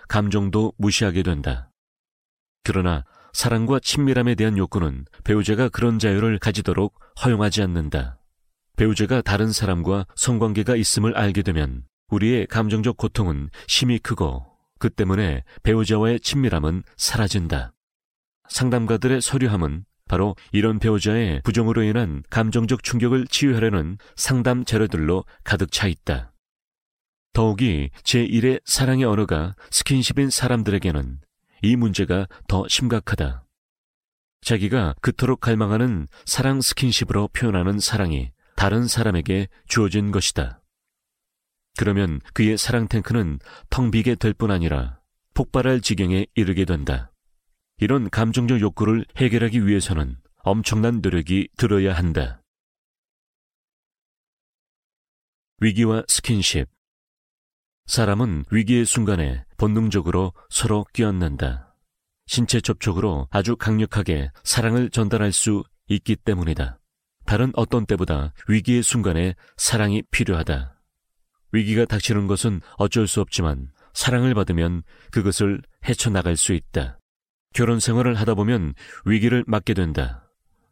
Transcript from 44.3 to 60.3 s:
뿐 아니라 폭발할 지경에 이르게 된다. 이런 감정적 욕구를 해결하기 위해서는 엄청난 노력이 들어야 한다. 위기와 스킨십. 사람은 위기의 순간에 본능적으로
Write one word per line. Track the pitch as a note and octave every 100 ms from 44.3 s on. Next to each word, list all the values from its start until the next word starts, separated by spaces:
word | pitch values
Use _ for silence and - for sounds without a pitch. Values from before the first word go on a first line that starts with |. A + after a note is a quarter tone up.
뿐 | G2+ A2
아니라 | F#2+ E2 D2 A#1+ - _ _ _
폭발할 | - C3+ C3 B2+ B2+
지경에 | - G#2 F#2 F#2+ -
이르게 | - F#2+ F2+
된다. | F#2 E2 C#2 C2 A#1 _ _ _ _ _ _ -
이런 | G#2 C3+ G#2
감정적 | - A2+ A#2+ A#2+ B2
욕구를 | G2+ - G#2 A2+ - -
해결하기 | B2+ A#2 A2+ A#2 G2+
위해서는 | G2+ - E2 C#2 B1 _ _
엄청난 | - G#2 G#2 G#2+ A2+ A#2
노력이 | F#2+ F2 C#2+ F#2+ - -
들어야 | A#2+ G2+ F#2+
한다. | E2+ F2 D#2 B1+ - _ _ _ _ _ _ _ _ _ _ _ _ _ _ _ _ _ _ _ _ _ _ _ _ _ _ _ _ _ _ _ -
위기와 | A2 G2+ A2+ A2+ -
스킨십. | - - G#2+ E2+ D#2 C2 _ _ _ _ _ _ _ _ _ _ _ -
사람은 | - G#2 G2+ A#2+ D#2 C#2
위기의 | G#2+ G#2 B2 A2+
순간에 | - G#2 F#2 D2 B1 - -
본능적으로 | G#2+ G#2+ A2 F#2+ E2 F2 F#2